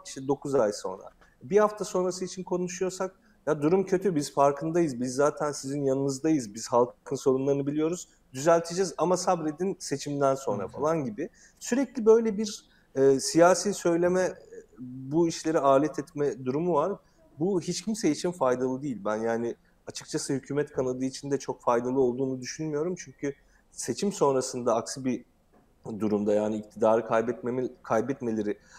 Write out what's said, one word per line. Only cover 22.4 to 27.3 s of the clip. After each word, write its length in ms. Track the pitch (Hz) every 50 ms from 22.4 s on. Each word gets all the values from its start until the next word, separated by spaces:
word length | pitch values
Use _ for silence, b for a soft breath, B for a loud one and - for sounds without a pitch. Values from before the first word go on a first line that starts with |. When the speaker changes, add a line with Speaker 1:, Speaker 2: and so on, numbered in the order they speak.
Speaker 1:
düşünmüyorum. 540 | 127 120 - - 156 156 147 147 156 185 185
Çünkü 360 | - - 135 127 _ - 143 135 - _ _ _ _ _ _
seçim 400 | - - - - 120 - 196 202
sonrasında 640 | - - 160 139 135 131 127 - - 123 120 123 110
aksi 300 | 113 113 - - 135 131
bir 200 | 127 123 - - _ _ _ _ _ _ _ _ _ _ _ - - 113 98
durumda, 340 | 110 104 104 101 104 107 104
yani 240 | 107 107 107 110
iktidarı 500 | 107 107 - - 107 113 110 110 117 113
kaybetmeme-, 640 | 113 123 113 113 120